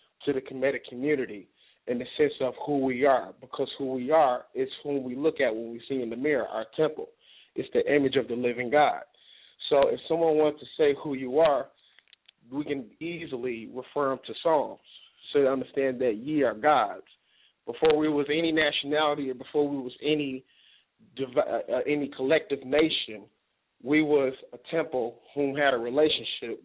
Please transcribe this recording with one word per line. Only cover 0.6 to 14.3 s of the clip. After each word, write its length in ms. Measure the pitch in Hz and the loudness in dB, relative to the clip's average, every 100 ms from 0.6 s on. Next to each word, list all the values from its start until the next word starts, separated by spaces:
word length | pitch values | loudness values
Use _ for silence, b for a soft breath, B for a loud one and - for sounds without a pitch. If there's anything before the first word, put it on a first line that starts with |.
| 135 127 - | -2 -2 -8
community 580 | 123 143 147 117 104 90 b b b - | -6 -2 -2 -2 -10 -18 b b b -6
in 120 | 123 | -6
the 60 | 127 - | -4 0
sense 160 | 147 - | 0 0
of 120 | 127 120 147 | -4 -4 -4
who 140 | 143 | -2
we 260 | 131 123 139 | 0 2 2
are, 280 | 127 92 - | 2 0 -14
because 300 | 131 - 131 - | -12 -8 -6 -6
who 160 | 135 | -6
we 180 | 131 123 | -6 2
are 340 | 160 139 123 - | 4 4 2 -4
is 160 | 123 135 - | -6 -6 -6
whom 200 | 147 143 | -6 -4
we 120 | 127 123 | -4 -2
look 240 | 156 156 | -2 0
at 140 | 135 | -2
when 180 | 110 117 | -2 -8
we 100 | 117 - | -10 -6
see 140 | 135 | -6
in 80 | 120 | -6
the 60 | 117 | -4
mirror, 320 | 147 135 101 | -2 0 -2
our 180 | 101 110 - | -6 -6 -2
temple. 340 | 156 - - _ b b b - | -2 -2 -14 _ b b b -10
It's 140 | 135 | -4
the 200 | 120 117 | 0 2
image 220 | 147 135 135 | 2 2 0
of 120 | 117 | -2
the 80 | 120 | -2
living 340 | 123 120 123 | -4 -4 0
God. 340 | 143 139 82 - _ b b b b - | 4 4 2 -8 _ b b b b 0
So 180 | 143 135 | 4 4
if 120 | 127 - | 2 -2
someone 300 | 165 165 151 | 0 2 4
wants 220 | 151 147 | 2 0
to 60 | 127 - | -6 0
say 180 | 151 139 | 2 2
who 120 | 156 | -2
you 260 | 135 127 139 | -6 -2 4
are, 280 | 160 135 135 _ b b b _ _ _ 117 | 4 4 -2 _ b b b _ _ _ -12
we 120 | 135 143 | -8 -4
can 200 | 139 110 - | -6 -8 -12
easily 720 | 165 170 156 131 127 117 110 | -10 -10 -10 -8 -6 -8 -10
refer 360 | 123 - 143 139 | -12 -8 -2 -2
them 100 | 127 | -2
to 60 | - | -8